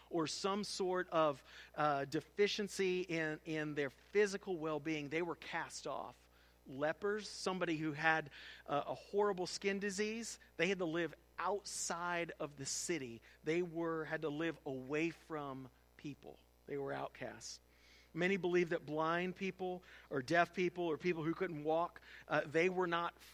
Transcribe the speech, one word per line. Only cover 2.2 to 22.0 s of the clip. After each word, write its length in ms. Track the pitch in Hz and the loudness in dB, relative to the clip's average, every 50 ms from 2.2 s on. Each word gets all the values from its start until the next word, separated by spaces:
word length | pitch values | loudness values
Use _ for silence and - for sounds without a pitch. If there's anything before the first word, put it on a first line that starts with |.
| - - - - 208 202 - - 208 196 - - 196 185 180 180 175 | -4 -4 2 4 4 4 4 0 -4 -4 -2 0 2 2 2 0 0
in, 360 | - 165 165 160 156 156 156 - | -2 0 0 0 0 -2 -4 -6
in 300 | 170 156 156 151 151 147 | -4 -2 -2 -2 -2 0
their 140 | 147 143 135 - - - - | 0 -2 -2 -4 -8 -16 0
physical 460 | - 202 208 202 190 202 - 202 185 | 2 4 4 4 2 -2 -4 -4 -4
well-being, 540 | 160 151 160 156 147 143 160 160 151 147 143 | -2 -2 -2 -2 -2 0 -2 -2 -2 -2 -2
they 120 | 143 160 180 | -2 -2 0
were 140 | 170 151 | -2 -4
cast 500 | - - - - 170 147 123 - - - | -6 -8 -6 -4 -4 -4 -4 -8 -8 -6
off. 300 | 156 135 - - 110 127 - - - - - - - _ _ _ | -6 -6 -6 -6 -8 -12 -16 -20 -20 -20 -20 -20 -20 _ _ _
Lepers, 640 | - 139 131 147 151 160 - - 202 208 214 208 - | -12 -4 0 0 0 0 0 0 -2 -2 -2 -4 -8
somebody 480 | - - - 196 185 185 175 170 165 | -10 -4 -2 -2 0 2 0 0 0
who 160 | 147 156 160 147 | 0 0 -2 -2
had, 380 | 143 160 160 160 160 156 139 - - - - - - - - | 4 4 6 6 4 2 -2 -8 -14 -16 -16 -16 -14 -4 0
uh, 140 | 143 143 - - | 0 0 2 0
a 60 | 139 | -4
horrible 520 | 123 - - - 202 208 208 202 175 180 | -8 -8 -2 2 4 4 4 4 2 -2
skin 320 | 160 - - - 196 196 202 | -2 -4 -2 0 0 0 0
disease, 640 | 190 208 190 185 214 214 220 226 233 - - - - - - | 0 -2 0 0 0 -2 -2 -4 -6 -8 -10 -12 -14 -14 -2
they 100 | - 165 | 0 2
had 120 | 180 202 180 | 2 2 2
to 60 | 185 | 0
live 300 | 165 156 170 170 156 147 - - - - - | 0 2 0 0 0 -4 -8 -16 -14 -8 -2
outside 920 | 165 180 208 196 - - - - - - 180 170 175 175 175 170 170 160 - - | 0 0 0 0 -2 -6 -6 -4 -4 -2 -2 -2 -2 0 0 0 -2 -2 -4 -6
of 160 | 156 147 143 | -6 -6 -6
the 100 | 139 139 | -6 -6
city. 540 | 131 - - - - 175 156 135 120 117 113 - - - - - | -4 -4 -2 -2 0 0 -2 -2 -4 -8 -12 -14 -18 -20 -6 -2
They 180 | 151 156 175 180 | 0 2 2 0
were, 440 | 175 160 165 170 165 165 160 156 | 0 -2 -2 0 0 0 -2 -2
had 160 | 147 160 156 156 | -2 -2 -2 -2
to 60 | 151 | -2
live 300 | 143 147 165 165 156 147 - | -2 0 0 -2 -2 -4 -6
away 440 | 151 135 131 127 127 147 151 160 170 160 - - - | -6 -6 -6 -4 -2 0 0 2 0 -2 -4 -10 -10
from 400 | 165 151 147 139 135 135 131 127 - _ _ _ _ - - | -8 -6 -6 -6 -8 -8 -10 -14 -16 _ _ _ _ -12 -10
people. 360 | 151 135 - - - 67 - - _ _ _ - - | -10 -10 -10 -12 -16 -16 -18 -20 _ _ _ -10 -6
They 80 | 147 | -4
were 160 | 143 139 135 139 | -4 -2 -2 -2
outcasts. 680 | 135 139 143 - - 131 113 110 113 - - - - - _ - - - - - - - - - | -4 -4 -6 -6 -8 -8 -8 -8 -10 -12 -12 -12 -14 -16 _ -20 -20 -20 -20 -20 -20 -20 -10 -2
Many 220 | 160 175 185 196 | 0 2 2 2
believed 340 | 190 170 180 175 180 180 165 | 2 2 4 4 4 4 4
that 140 | 175 160 139 | 2 -2 -2
blind 520 | 139 151 156 160 160 170 170 180 185 180 | -2 0 2 2 4 2 2 0 -2 -2
people 460 | - 196 190 180 - 185 185 180 180 - - - - - - | -4 -4 -4 -4 -4 -6 -6 -6 -6 -10 -14 -20 -20 -12 -4
or 100 | 151 143 | -4 -4
deaf 320 | 131 120 165 170 175 170 - | 0 4 6 6 6 6 4
people 320 | - 180 175 - 180 175 | 2 0 2 2 0 0
or 140 | 170 156 - | 0 0 0
people 240 | - 180 170 165 151 | 0 0 0 2 0
who 100 | 160 165 | -2 -2
couldn't 320 | - 190 180 170 147 147 | -2 -2 -4 -4 -4 0
walk, 360 | 156 156 165 170 165 - - | 2 2 2 2 0 -4 -10